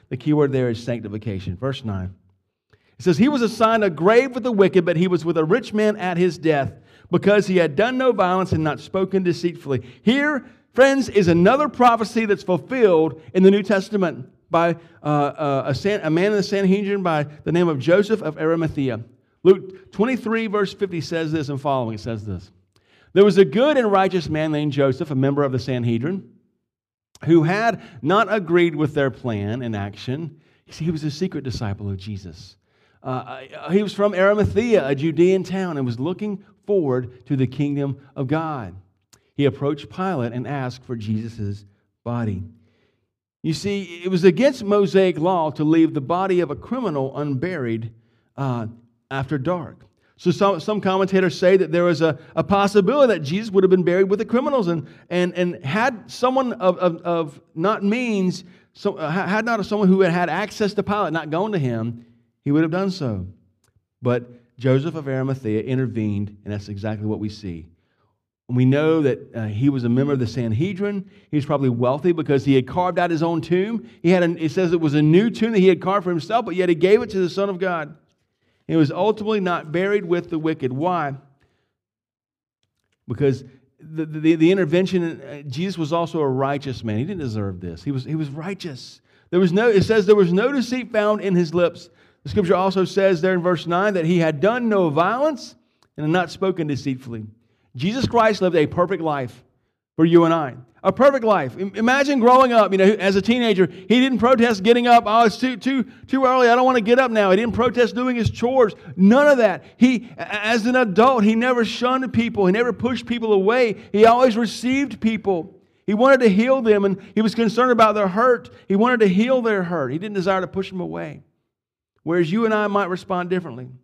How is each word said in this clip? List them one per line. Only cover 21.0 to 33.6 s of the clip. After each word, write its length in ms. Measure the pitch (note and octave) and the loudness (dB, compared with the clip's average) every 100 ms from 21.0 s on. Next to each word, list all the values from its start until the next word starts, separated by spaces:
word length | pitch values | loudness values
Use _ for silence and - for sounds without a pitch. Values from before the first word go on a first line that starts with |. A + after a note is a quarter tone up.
| - E3 D#3 | -6 -4 -2
this 160 | D#3+ C#3 | -4 -4
and 140 | C3+ | -6
following. 340 | C#3+ C3 A2+ A2 | -2 -2 -4 -8
It 60 | |
says 240 | A#2+ A2 G#2+ | -8 -10 -8
this, 260 | F#2 - _ _ _ _ _ _ | -10 -12 _ _ _ _ _ _
"There 100 | F3+ | 4
was 140 | G#3 F3+ | 6 6
a 80 | F3 | 4
good 320 | E3+ C#4+ C#4 | 4 2 2
and 120 | A3 | 2
righteous 380 | G3 F#3+ F3+ D3+ | 2 2 0 -4
man 240 | D#3 D#3 | -4 -2
named 220 | D3+ D3+ | -2 -2
Joseph, 380 | C3+ C#3 C3 D#3+ | 0 0 0 -4
a 40 | C3+ | -2
member 280 | C3+ C#3+ | 0 0
of 100 | C#3+ | -2
the 60 | B2+ | -2
Sanhedrin, 720 | C#3 B2 A#2 A#2 C#3+ F#3+ - _ _ _ _ _ _ _ _ _ | -4 -4 -2 -2 -4 -6 -10 _ _ _ _ _ _ _ _ _
who 200 | D3+ E3+ | 2 4
had 380 | D#3 G3+ A#3 G3+ - - | 4 0 0 -2 -8 -8
not 260 | C#3 G3+ G3+ | 0 0 2
agreed 460 | A3 E3 F3 F3 D3+ | -2 0 2 2 0
with 180 | D3+ | -2
their 160 | D3+ C3+ | 0 -2
plan 520 | A2 B2+ G#2 G2+ B2 | -2 -6 -4 -4 -6
and 160 | A#2+ G#2 | -6 -6
action." 640 | G2+ G2 - C#3 E3 - _ _ _ | -8 -10 -10 -8 -10 -14 _ _ _
You 60 | |
see, 100 | - | -8
he 80 | D#3+ | -6
was 140 | D#3+ D3+ | -4 -6
a 40 | |
secret 360 | C#3+ F#3 D3+ C3 | -6 -6 -6 -8
disciple 440 | - A2 G2 G2+ | -8 -6 -6 -8
of 60 | F#2+ | -8
Jesus. 640 | G2 G2 F2+ D#2+ - _ _ _ _ _ | -10 -12 -14 -18 -20 _ _ _ _ _
Uh, 380 | C3+ B2+ A2 C3 C3+ | -10 -10 -10 -16 -18
uh, 160 | D3+ | -14